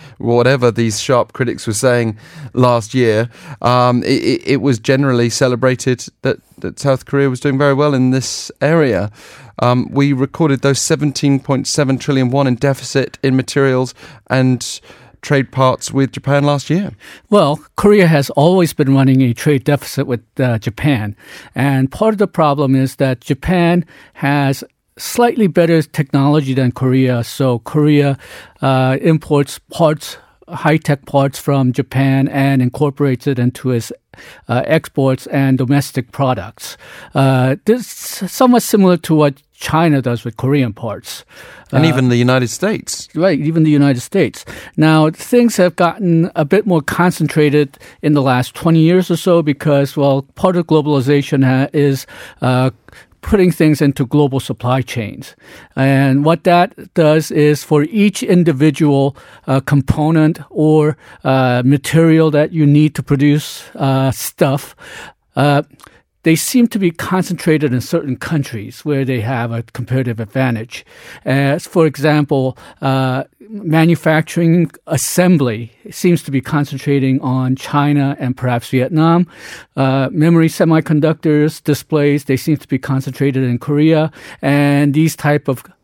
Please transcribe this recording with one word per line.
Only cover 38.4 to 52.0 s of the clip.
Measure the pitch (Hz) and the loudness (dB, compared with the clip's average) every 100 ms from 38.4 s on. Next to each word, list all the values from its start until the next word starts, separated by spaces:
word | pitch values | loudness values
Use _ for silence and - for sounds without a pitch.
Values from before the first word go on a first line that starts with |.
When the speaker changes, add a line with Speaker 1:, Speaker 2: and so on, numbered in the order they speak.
| 254 240 | 2 4
Speaker 2:
similar | - 214 185 175 | 2 2 4 2
to | - | 0
what | 156 147 135 _ | 2 2 -2 _
China | _ - 160 170 143 | _ -4 0 2 0
does | 123 120 | -2 -6
with | 120 - | -8 -6
Korean | 127 143 123 | -2 0 -2
parts. | 104 113 92 - - - - - - - | -4 -10 -10 -14 -18 -18 -20 -20 -20 -2
Speaker 1:
And | 131 | 2
Speaker 2:
Uh, | 160 | 2
Speaker 1:
even | 139 127 | 2 2
the | 120 | 2
United | 123 131 123 | 2 2 0
States. | - 202 214 - - - | -4 -4 -4 -8 -14 -10
Speaker 2:
Right, | 151 185 151 | 0 0 0
even | 147 165 | 0 2
the | 156 | 4
United | 147 139 123 | 4 2 0
States. | - 196 131 - - - - - | -2 -2 -2 -4 -18 -18 -10 0
Now, | 156 156 156 | 2 4 2
things | 160 - 247 233 - | -2 0 2 2 2
have | 180 - | 0 2
gotten | 175 196 185 165 170 - | -2 0 0 2 0 -2
a | |
bit | 143 190 202 | 0 0 2
more | 170 | 0
concentrated | 151 - 180 - 151 156 151 147 143 - - - | -2 0 0 0 -2 2 2 2 0 -6 -20 -6
in | 151 | 0
the | 147 | 2
last | 135 127 - | 2 0 -2
twenty | - 170 165 | -4 2 4
years | 160 180 180 | 4 2 0
or | 170 | -2
so | 190 170 | 2 2
because, | 151 139 160 139 139 - | 2 -2 0 0 0 0
well, | 139 135 135 - | 0 0 -4 -2
part | 180 175 | 0 0
of | 170 | 2
globalization | 156 147 143 127 143 139 143 | 0 2 0 2 0 0 0
ha-, | 131 131 139 | 2 2 0
is, | 151 143 135 | 0 0 0